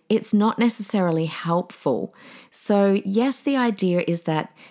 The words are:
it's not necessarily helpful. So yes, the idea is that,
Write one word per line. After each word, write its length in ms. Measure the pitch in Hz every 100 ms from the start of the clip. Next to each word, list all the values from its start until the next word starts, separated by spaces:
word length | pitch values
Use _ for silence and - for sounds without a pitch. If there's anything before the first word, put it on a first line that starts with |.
| _
it's 280 | 220 - 208
not 240 | 214 -
necessarily 640 | 233 - 208 208 180 160 160
helpful. 880 | - 165 170 180 - - 113 - - - - -
So 500 | - - 202 196 196
yes, 380 | 196 202 262 262
the 160 | - 269
idea 460 | 240 202 185 175 -
is 160 | 170
that, 300 | - 156 156 - -